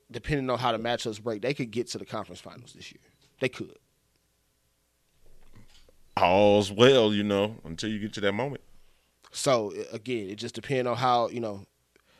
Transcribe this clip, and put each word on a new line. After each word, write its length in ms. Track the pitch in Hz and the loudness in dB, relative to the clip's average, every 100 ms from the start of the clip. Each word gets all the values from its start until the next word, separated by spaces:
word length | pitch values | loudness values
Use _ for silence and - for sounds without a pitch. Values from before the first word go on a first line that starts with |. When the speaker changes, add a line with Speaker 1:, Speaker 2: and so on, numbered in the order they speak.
| _ | _
Speaker 1:
depending 380 | 117 - 151 131 | -10 -4 -2 0
on 80 | 120 | 0
how 140 | 127 | 0
the 60 | 113 | -2
matchups 440 | 113 120 127 104 | -2 -4 -6 -8
break, 200 | 110 107 | -6 -4
they 120 | 117 | -4
could 160 | 147 127 | -4 -6
get 180 | 107 117 | -6 -6
to 100 | 113 | -8
the 80 | 95 | -10
conference 340 | 113 98 90 | -10 -10 -14
finals 320 | - 87 120 | -18 -20 -20
this 180 | - - | -20 -20
year. 80 | - _ _ _ - | -20 _ _ _ -6
They 80 | 131 | -6
could. 280 | - - - _ _ _ _ _ _ _ _ _ _ _ _ _ _ - - - - - - - _ - - | -6 -14 -16 _ _ _ _ _ _ _ _ _ _ _ _ _ _ -20 -20 -20 -20 -20 -20 -20 _ -10 2
Speaker 2:
All's 560 | 90 95 104 104 98 | 4 6 8 6 4
well, 400 | 101 123 135 107 | 6 8 8 6
you 100 | 104 | 2
know, 340 | 104 98 104 113 | 2 2 0 -4
until 260 | - 82 107 | -14 -8 -6
you 80 | 107 | -6
get 140 | 104 | -8
to 60 | 107 | -4
that 100 | 98 | -2
moment. 300 | 101 135 135 - - - _ _ _ _ | 0 -4 -8 -16 -20 -20 _ _ _ _
Speaker 1:
So, 400 | - - 123 104 90 | -6 0 2 0 -8
i-, 180 | 104 | -10
again, 360 | 110 107 120 98 | -10 -6 -6 -6
it 60 | 104 | -10
just 180 | 117 | -10
depends 340 | - - 135 123 | -10 -4 -2 -2
on 80 | 117 | 0
how, 320 | 127 120 113 | 2 2 2
you 120 | 120 | -4
know, 260 | 113 98 98 _ _ _ _ _ | -8 -8 -16 _ _ _ _ _